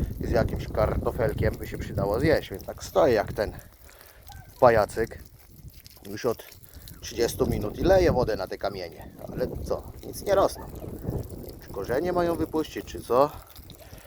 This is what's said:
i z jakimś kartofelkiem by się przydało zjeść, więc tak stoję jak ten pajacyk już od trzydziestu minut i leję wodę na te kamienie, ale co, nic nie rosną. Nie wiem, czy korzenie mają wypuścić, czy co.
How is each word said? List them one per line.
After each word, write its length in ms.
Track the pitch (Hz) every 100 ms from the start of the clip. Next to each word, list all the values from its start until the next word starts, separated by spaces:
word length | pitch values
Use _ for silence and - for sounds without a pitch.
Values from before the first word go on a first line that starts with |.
| - -
i 60 | -
z 40 |
jakimś 360 | 117 107 - -
kartofelkiem 880 | - 107 107 120 113 113 104 107 -
by 120 | -
się 100 | 107
przydało 420 | 107 104 98 107
zjeść, 300 | 156 123 -
więc 160 | 98 85
tak 180 | -
stoję 300 | - 190 165
jak 200 | 110 95
ten 200 | 92 98 - - - - - - - - - - -
pajacyk 640 | 127 113 101 - 113 - - - - - - - - - -
już 160 | 104 123
od 180 | 110 - - - - - -
trzydziestu 460 | - 110 117 - 123
minut 320 | 110 104 107
i 40 |
leję 280 | 151 190 170
wodę 240 | 127 117 101
na 120 | 92
te 100 | 101
kamienie, 520 | 101 98 87 - - - -
ale 140 | - - - -
co, 180 | - - - -
nic 160 | -
nie 140 | - 196
rosną. 300 | 160 - - - - - - - - -
Nie 120 | -
wiem, 100 | -
czy 80 | -
korzenie 440 | - 98 123 175
mają 220 | 175 175 160
wypuścić, 500 | 160 156 151 110 92
czy 160 | 85
co. 300 | - 117 147 - - - - - - -